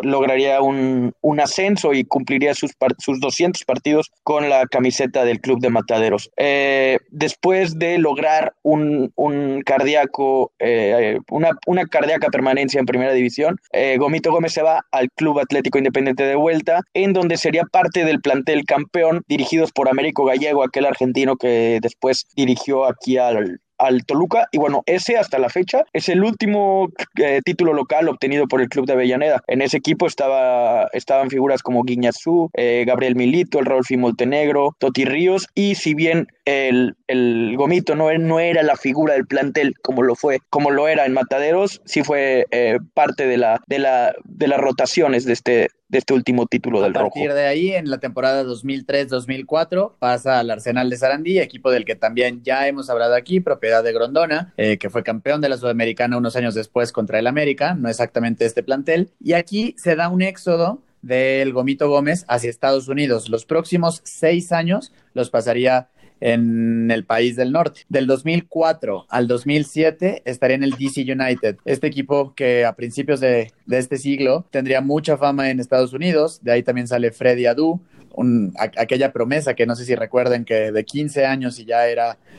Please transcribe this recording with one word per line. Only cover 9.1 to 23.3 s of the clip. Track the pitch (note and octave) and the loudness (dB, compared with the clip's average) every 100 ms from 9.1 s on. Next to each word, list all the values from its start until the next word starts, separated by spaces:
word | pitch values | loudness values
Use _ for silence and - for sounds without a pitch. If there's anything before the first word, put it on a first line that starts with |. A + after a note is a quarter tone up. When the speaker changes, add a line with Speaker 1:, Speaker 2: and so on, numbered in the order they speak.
Speaker 1:
un | - D3 C#3+ C#3 C3+ | -2 -2 -2 -2 -4
cardíaco, | C3+ C3+ C#3 D3 C3+ - C3+ C3+ - - | 0 0 2 2 0 -2 0 0 0 -2
eh, | A#2 A#2 G#2 A#2 G#2+ G#2+ - | 0 2 2 2 2 -2 -4
una, | D3 E3 D#3+ - | -2 0 0 -2
una | F3+ F3 | -2 0
cardíaca | D#3 C#3+ D#3+ D3 | 0 0 0 0
permanencia | C3+ C3 C#3 C3+ C#3 | 0 2 0 0 0
en | B2+ | 0
Primera | B2 C3 | 0 2
División, | C3 B2 C3 D3+ F3 _ | 2 0 0 -2 -2 _
eh, | - C3+ C3 | -2 0 2
Gomito | C#3+ D#3+ E3 | 0 0 0
Gómez | E3 E3 | 0 0
se | D#3+ | 0
va | D#3 D#3+ - | 2 0 0
al | C3+ B2+ | -2 -2
Club | - D#3 C#3+ | -2 0 0
Atlético | C#3 C#3+ B2+ C3+ | 0 -2 0 0
Independiente | C3+ C3+ C3+ C3 | 2 0 0 0
de | C#3 | 0
vuelta, | C#3 D#3+ D#3+ E3 E3+ - E3+ | 2 2 0 0 -2 -2 -2
en | G3 | 0
donde | F#3 F3 E3 | 2 0 0
sería | D#3+ D#3 E3+ | 0 0 2
parte | F#3+ E3+ F3+ | 2 2 0
del | D#3+ C#3+ | 0 0
plantel | C#3+ C3+ C3 D3 C#3+ | 0 0 0 -2 0
campeón, | C#3+ C#3+ F3 D#3+ E3+ - | -2 -2 0 2 0 -2
dirigidos | D3 - E3 D#3+ | -2 0 0 0
por | - C3 | 0 0
Américo | C3+ D3+ C#3+ C3 | 0 0 0 2
Gallego, | C3+ D3+ C#3+ | 2 0 0
aquel | C3 C#3 C#3 | 0 0 0
argentino | C3 B2+ B2+ C3+ C3 | 0 0 0 0 0
que | B2+ A#2 A#2 A2+ | 0 2 2 0
después | A#2 - C3 B2+ - - | -2 -2 0 0 -2 -2
dirigió | C3 B2 - C3+ C3 | 0 0 0 0 0
aquí | A#2+ C3 B2+ | -2 -2 0
al, | B2 | 2